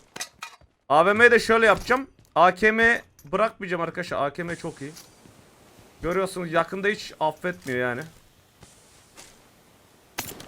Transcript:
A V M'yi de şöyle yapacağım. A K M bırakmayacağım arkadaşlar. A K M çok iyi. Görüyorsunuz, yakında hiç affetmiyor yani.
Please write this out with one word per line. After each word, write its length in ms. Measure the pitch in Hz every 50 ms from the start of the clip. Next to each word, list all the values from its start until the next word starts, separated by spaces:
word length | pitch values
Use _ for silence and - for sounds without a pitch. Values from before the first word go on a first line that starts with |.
| _ _ _ - - - _ _ - - - _ - _ _ _ _ -
A 160 | 135 151 165
V 80 | 190 208
M'yi 180 | 214 233 240
de 80 | 240 220
şöyle 260 | 226 - 226 226 226
yapacağım. 420 | 220 196 - - - 240 262 269 - _ _ _ _ _
A 200 | 151 165 185 180
K 160 | 185 214 214
M 300 | 220 220 226 226 233 - - _ _ _ -
bırakmayacağım 560 | 139 156 190 214 226 220 - 202 180 180 170
arkadaşlar. 440 | 165 160 165 175 170 - - 95 135
A 80 | 143 139
K 100 | - 170
M 120 | 170 170
çok 260 | 160 - 165 - -
iyi. 100 | 135 143 160 - - - _ _ _ - - - _ _ _ _ - - _ - - - _ _
Görüyorsunuz, 500 | - 160 175 190 190 185 - 180 180 165
yakında 360 | 156 165 165 - 190 190 190 202
hiç 260 | 214 - - - - -
affetmiyor 600 | 156 156 151 - - 180 - 92 - 139 127 123
yani. 220 | 123 127 120 123 156 - - - _ _ _ _ _ _ _ _ - - - _ _ _ _ _ _ _ _ - - - - _ _ _ _ _ _ _ _ _ _ _ _ _ _ _ _ - - - - - -